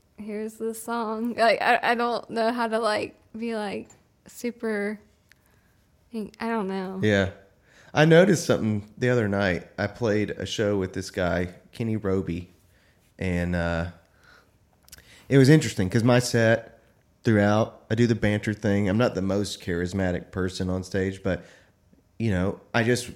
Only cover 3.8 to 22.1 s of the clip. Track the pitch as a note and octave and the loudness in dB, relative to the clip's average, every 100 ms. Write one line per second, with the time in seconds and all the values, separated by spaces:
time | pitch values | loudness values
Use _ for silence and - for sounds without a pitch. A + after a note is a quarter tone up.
3.8 | - _ _ _ - - A#3+ A#3+ A3+ G#3 | -12 _ _ _ -20 -10 -10 -6 -6 -4
4.8 | G3+ G#3 _ _ _ _ _ _ _ _ | -4 -6 _ _ _ _ _ _ _ _
5.8 | _ _ _ A3+ G3+ - A3+ A3+ F#3+ F#3+ | _ _ _ -10 -10 -8 -6 -4 -4 -6
6.8 | F#3 F#3+ G#2+ G2+ F#2 - _ _ _ _ | -6 0 2 4 2 -4 _ _ _ _
7.8 | - - D#3 E3 G3 E3 - A2 A2 G#2 | -4 2 6 8 8 4 2 0 0 -2
8.8 | - - B2 B2 G#2 G2 G2+ E2 - - | -6 -2 0 2 2 0 0 0 -6 -6
9.8 | G2+ - A#2 G#2 G2+ - F2+ - G#2 G2+ | -6 -2 0 0 0 -4 -6 -2 0 0
10.8 | F#2 F#2+ F#2 G2 F2 F2 F2+ - _ - | -2 -6 -8 -2 0 0 -4 -8 _ -8
11.8 | A#2 G#2+ G2 F#2+ F2+ E2+ F2+ _ _ _ | -4 -2 -2 -2 -2 -6 -10 _ _ _
12.8 | _ _ _ - F#2 F2 F2 F2 E2+ E2 | _ _ _ -8 -4 -2 -2 -2 -2 -2
13.8 | E2+ - _ _ _ - _ _ _ _ | -6 -10 _ _ _ -20 _ _ _ _
14.8 | _ - - - - C#3 C3 D#3 A2 - | _ -20 -20 -16 2 6 8 6 4 -2
15.8 | F#2 A#2 A#2+ B2 B2 A#2+ A2+ A2+ - - | 0 2 4 4 2 2 4 2 -2 -20
16.8 | _ _ _ _ B2 G#2+ G2+ G#2 A#2 - | _ _ _ _ 2 4 4 2 0 -6
17.8 | - A2+ A#2+ G#2+ G#2 G#2 G#2+ G#2 G#2+ G2+ | -6 0 2 2 0 0 -2 -4 0 0
18.8 | G2+ G#2+ B2 F2+ F#2+ G2 G2 - - F2 | 0 2 0 0 -2 -2 -4 -8 -6 -4
19.8 | F2+ G2 F#2 F2 - G2 F#2 - F#2 F#2 | -4 -2 -2 -4 -6 -6 -6 -4 -4 -4
20.8 | F2+ G2 F#2+ F#2+ F#2+ F2 - - _ _ | -4 -4 -4 -4 -4 -4 -6 -20 _ _
21.8 | _ _ _ | _ _ _